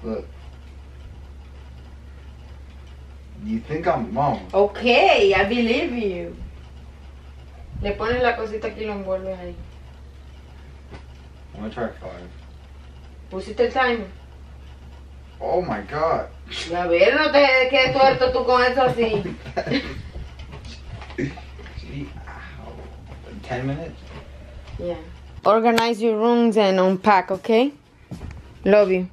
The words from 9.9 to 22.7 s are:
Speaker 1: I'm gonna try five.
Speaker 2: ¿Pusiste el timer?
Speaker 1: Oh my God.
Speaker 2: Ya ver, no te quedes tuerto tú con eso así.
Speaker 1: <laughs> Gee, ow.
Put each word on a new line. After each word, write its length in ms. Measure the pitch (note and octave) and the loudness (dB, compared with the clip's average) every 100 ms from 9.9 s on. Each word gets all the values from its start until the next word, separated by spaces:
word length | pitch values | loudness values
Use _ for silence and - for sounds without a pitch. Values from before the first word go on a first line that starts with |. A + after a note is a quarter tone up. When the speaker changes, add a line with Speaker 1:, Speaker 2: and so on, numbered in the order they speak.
| - - - - - - - - - - - - - - - - | -20 -20 -20 -20 -20 -20 -20 -20 -20 -18 -18 -18 -20 -20 -20 -18
Speaker 1:
I'm 60 | - | -10
gonna 80 | A2 | -10
try 180 | - A2 - | -6 -8 -8
five. 280 | - F2+ F2+ - - - - - - - - - - | -14 -14 -16 -18 -18 -20 -20 -20 -20 -20 -20 -20 -10
Speaker 2:
¿Pusiste 360 | F#3 F#3+ G#3+ A#3 | -10 -8 0 2
el 60 | |
timer? 340 | C4+ B3+ A#3 F#3+ - - - - - - - - - - - - - | 4 2 0 -4 -12 -18 -20 -18 -18 -18 -18 -18 -18 -20 -20 -20 -10
Speaker 1:
Oh 200 | - F3+ | 0 0
my 220 | F3 G#2 | 0 -4
God. 460 | - D3 D#3+ - - - - - - | -4 -2 0 0 -2 -12 -12 -10 -4
Speaker 2:
Ya 160 | E3+ F3 | -2 2
ver, 280 | E3+ G3+ | 6 6
no 160 | C#4 D4+ | 6 4
te 380 | C#4+ C#4 C4 B3+ | 6 8 6 4
quedes 220 | C4+ C4 | 4 4
tuerto 400 | C4+ C4+ B3+ B3+ | 6 6 6 2
tú 120 | - | 2
con 180 | A#3 B3 | 4 4
eso 200 | B3+ B3+ | 4 4
así. 400 | B3+ A#3 A3+ G#3 F3+ - - - | 2 4 2 0 -2 -8 -8 -6
Speaker 1:
<laughs> 260 | - C4+ - - - - - - - - - - - - - - - - - - - - | -2 -2 -2 -10 -10 -12 -12 -14 -16 -14 -14 -16 -14 -14 -12 -6 -6 -6 -16 -16 -14 -14
Gee, 300 | - C#3+ C#3 - - - - C3 | -10 -10 -10 -12 -14 -14 -16 -16
ow. 80 | - | -16